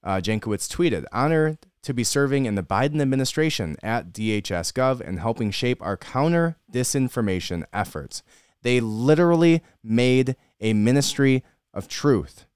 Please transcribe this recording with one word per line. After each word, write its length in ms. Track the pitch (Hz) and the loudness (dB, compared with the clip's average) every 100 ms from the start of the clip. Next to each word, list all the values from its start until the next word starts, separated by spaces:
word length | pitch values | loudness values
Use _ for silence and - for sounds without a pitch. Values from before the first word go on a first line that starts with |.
Uh, 140 | - 95 | -2 -2
Jankowicz 500 | 90 110 113 101 - | 0 -2 -2 -6 -6
tweeted, 380 | - 170 104 - | -2 0 0 -4
"Honored 460 | 110 139 160 156 156 _ _ | -2 0 2 0 -2 _ _
to 100 | - | -8
be 100 | 123 | -4
serving 420 | 113 139 139 139 127 | -2 0 2 0 0
in 100 | 101 | -2
the 60 | |
Biden 380 | 85 95 139 151 | 0 0 0 0
administration 760 | 139 131 131 - 156 - 85 76 | 0 0 -2 0 -2 -2 -6 -6
at 300 | 107 117 87 | -4 -4 -6
D 200 | 98 110 | -6 -2
H 200 | 107 101 | -2 -2
S 220 | 90 85 | -4 -4
Gov 260 | - 131 127 | -2 0 -2
and 220 | - 90 | -6 -6
helping 280 | 107 113 107 | -4 -2 -4
shape 320 | - 123 127 | -2 -2 -2
our 140 | 90 95 | -4 -6
counter 600 | - 127 151 170 165 160 _ | -6 -2 2 2 0 -4 _
disinformation 960 | 123 127 139 131 - 107 92 - 87 - | -4 -2 0 -2 0 -2 -2 -4 -8 -6
efforts." 500 | 101 101 - 67 - _ _ _ _ | -6 -6 -8 -12 -14 _ _ _ _
They 180 | 120 123 | 0 0
literally 800 | 113 107 127 156 175 165 170 165 _ _ | 0 -2 2 4 4 6 4 4 _ _
made 540 | 113 113 123 127 127 127 _ _ | -2 2 4 4 2 -4 _ _
a 140 | 107 | 0
ministry 720 | 107 107 135 139 - 135 131 - _ _ | 2 4 4 2 2 2 2 -2 _ _
of 140 | - - | -14 -10
truth. 580 | - 147 117 73 - _ | -2 2 2 0 -14 _